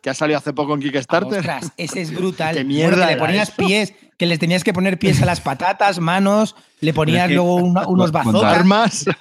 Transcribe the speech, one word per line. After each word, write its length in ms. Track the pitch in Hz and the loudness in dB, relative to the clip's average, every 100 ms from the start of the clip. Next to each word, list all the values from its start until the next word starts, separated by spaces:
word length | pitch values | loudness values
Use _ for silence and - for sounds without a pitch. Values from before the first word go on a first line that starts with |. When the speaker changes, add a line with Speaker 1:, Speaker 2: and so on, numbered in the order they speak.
Speaker 1:
que 80 | 139 | -8
ha 20 | |
salido 240 | 135 151 151 | -4 -2 -2
hace 160 | 151 | -4
poco 220 | 139 147 147 | -6 -4 -4
en 60 | |
Kickstarter. 580 | 143 135 131 165 202 202 | -4 -6 -2 -2 -2 -4
Speaker 2:
Ostras, 320 | 170 143 165 - | -4 -8 -10 -12
ese 240 | 170 190 | -10 -8
es 120 | 165 160 | -8 -6
brutal. 380 | 185 - 160 | -6 -4 -4
Speaker 1:
¿Qué 80 | 160 | -4
Speaker 2:
Bueno, 40 | 135 143 | -2 0
Speaker 1:
mierda 200 | 165 185 | 2 2
Speaker 2:
que 40 | 170 | 2
le 40 | |
Speaker 1:
era 120 | 156 160 | 0 -2
Speaker 2:
ponías 240 | 202 208 | -2 -2
Speaker 1:
eso? 80 | - | -2
Speaker 2:
pies, 360 | 185 202 202 - _ _ | 0 0 -2 -8 _ _
que 80 | 175 | -2
les 100 | 165 | 0
tenías 260 | 170 180 | 0 0
que 80 | 220 | 0
poner 280 | 180 190 185 | 0 -2 0
pies 200 | 196 185 | 0 2
a 20 | 175 | 2
las 160 | 170 | 0
patatas, 580 | - 135 175 208 202 180 | -4 -4 -4 0 0 0
manos, 560 | 165 185 196 208 220 - _ _ | -2 2 2 2 0 -4 _ _
le 140 | 156 | -2
ponías 340 | 151 156 165 175 | 0 2 2 2
Speaker 3:
Pero 140 | 175 | 2
es 20 | |
que 0 | |
Speaker 2:
luego 120 | 175 180 | 2 2
una, 320 | 180 180 202 | 2 0 2
unos 240 | 185 180 | 2 2
Speaker 3:
cu-, 80 | 156 | 0
cuando 240 | 120 107 110 | 2 2 4
Speaker 1:
Armas. 600 | 170 180 202 226 - 156 - | 4 4 4 2 0 -4 -4